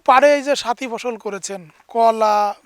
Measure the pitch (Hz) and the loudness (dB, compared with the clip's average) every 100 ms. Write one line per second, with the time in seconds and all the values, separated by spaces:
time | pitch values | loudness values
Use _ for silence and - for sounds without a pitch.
0 | - 262 294 285 269 277 226 240 262 226 | 2 4 4 2 0 -4 -4 -6 -8 -8
1 | 247 220 208 196 - 196 160 _ _ 233 | -8 -10 -10 -12 -12 -14 -16 _ _ 0
2 | 226 220 214 208 208 202 | 2 2 2 2 0 -6